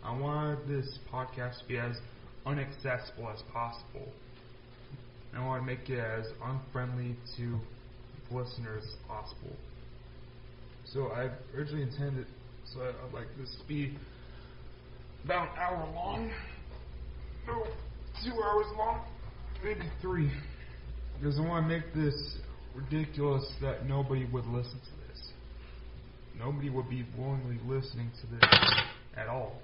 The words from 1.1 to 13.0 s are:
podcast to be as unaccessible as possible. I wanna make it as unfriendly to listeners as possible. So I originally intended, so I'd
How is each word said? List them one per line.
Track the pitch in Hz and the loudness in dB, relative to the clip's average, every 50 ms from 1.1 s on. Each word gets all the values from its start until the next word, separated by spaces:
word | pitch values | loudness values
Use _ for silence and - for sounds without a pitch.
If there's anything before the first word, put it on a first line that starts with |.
| - | -2
podcast | 127 127 - - 127 123 123 - - | -2 -2 -2 -2 -2 -2 -2 -2 -6
to | - - | -4 -2
be | 123 120 | 0 0
as | 117 120 120 - - - - - - - - - - | 2 0 0 -2 -6 -10 -12 -12 -12 -12 -12 -6 -2
unaccessible | 135 143 147 135 135 - - - - 127 - - - - - 113 113 107 | 0 2 2 2 0 -4 -2 0 0 0 0 0 -4 -6 -6 -4 -4 -4
as | - - - - | -6 -8 -4 0
possible. | 117 117 117 117 - - - - - 117 117 - - - - - - - - - - - - - - - - - - - - - - - - - | 0 0 0 -2 -6 -10 -10 -8 -8 -8 -8 -10 -12 -14 -14 -14 -14 -14 -14 -14 -14 -14 -16 -16 -14 -12 -12 -10 -10 -10 -12 -12 -12 -12 -8 -4
I | 113 127 | -2 0
wanna | 131 127 127 127 | 0 2 2 2
make | 127 127 127 - - | 0 -2 -2 -2 -2
it | 131 120 | 0 0
as | 113 113 110 113 110 110 - - 113 | 2 2 0 0 -2 -4 -4 -4 -2
unfriendly | 123 135 135 - - - 131 123 123 123 123 123 120 120 117 - - - | 0 0 0 -2 -2 -2 0 0 2 0 0 0 0 -2 -2 -4 -8 -6
to | - 120 120 117 110 110 - - - - - - - - - - - - - 123 | -4 -2 0 0 0 0 -2 -8 -10 -12 -12 -12 -12 -14 -12 -12 -12 -8 -4 -2
listeners | 127 123 120 - 117 117 110 110 107 107 | -2 -2 -2 -2 -4 -4 -4 -4 -4 -4
as | 107 104 - - - | -6 -8 -8 -8 -6
possible. | 110 107 104 98 95 - - - - - - - - - - - - - - - - - - - - - - - - - - - - - - - - | -6 -6 -6 -6 -8 -8 -8 -8 -8 -8 -10 -10 -10 -10 -10 -10 -12 -12 -12 -12 -12 -12 -12 -12 -12 -12 -12 -12 -12 -12 -12 -12 -12 -12 -12 -4 0
So | 135 135 120 | 2 2 2
I | - 120 127 131 - - - - - | 2 2 0 0 0 -4 -8 -6 -2
originally | 131 151 147 151 151 139 | -2 -2 0 2 2 2
intended, | 123 - - 143 143 135 131 - - - - - - - - - - - | 2 2 2 2 2 2 0 -2 -4 -8 -12 -12 -12 -12 -10 -10 -8 -6
so | 123 | -2
I'd | 127 127 123 - | -2 -2 -2 -2